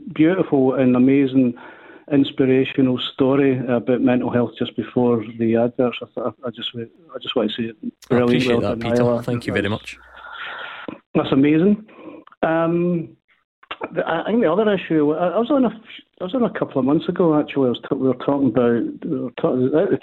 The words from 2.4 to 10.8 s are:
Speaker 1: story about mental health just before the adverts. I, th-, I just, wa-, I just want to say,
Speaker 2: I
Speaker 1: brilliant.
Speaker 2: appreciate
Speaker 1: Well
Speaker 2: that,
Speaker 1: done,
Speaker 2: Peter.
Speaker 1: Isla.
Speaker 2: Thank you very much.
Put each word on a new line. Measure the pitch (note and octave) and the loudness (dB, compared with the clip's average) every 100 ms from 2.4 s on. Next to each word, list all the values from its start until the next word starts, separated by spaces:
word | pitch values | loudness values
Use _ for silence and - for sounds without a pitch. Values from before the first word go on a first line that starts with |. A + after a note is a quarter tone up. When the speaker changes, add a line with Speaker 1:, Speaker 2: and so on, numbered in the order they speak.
| C3+ C3 C3 - C3 B2 | 2 2 2 0 0 0
Speaker 1:
story | - - C3 C#3 C#3 B2+ B2+ | -4 0 2 4 2 2 0
about | A#2+ - B2 | -2 0 0
mental | C3 B2 A#2+ | 2 0 0
health | A#2+ A#2 - | 0 -2 -4
just | A#2+ - | -8 -6
before | G#2+ - B2 A#2+ G#2+ A#2 | -4 0 2 2 -2 -4
the | A2+ A2+ | 0 2
adverts. | A#2+ A#2+ B2 - | 0 0 -2 -2
I, | - | -12
th-, | - A#2 - B2 | -8 -8 -8 -12
I | |
just, | A2+ G#2+ | -10 -12
wa-, | B2 A2+ _ - | -12 -14 _ -18
I | B2+ | -16
just | - C3 | -6 -2
want | G#2+ | -2
to | - | -4
say, | A2+ | -8
Speaker 2:
I | A2+ A#2 - - | -8 -14 -12 -2
Speaker 1:
brilliant. | A#2+ A#2+ | 0 2
Speaker 2:
appreciate | A#2+ B2+ | 2 2
Speaker 1:
Well | A#2 | 0
Speaker 2:
that, | G2+ A2+ | 0 -4
Speaker 1:
done, | A#2 | -2
Speaker 2:
Peter. | A#2+ | 0
Speaker 1:
Isla. | A#2+ A#2+ | 2 0
Speaker 2:
Thank | A#2+ A#2+ - | -2 -6 -4
you | |
very | G2+ G2 | -2 -2
much. | G#2 - - - - - - - - - - | -4 -8 -20 -20 -20 -20 -16 -14 -14 -14 -16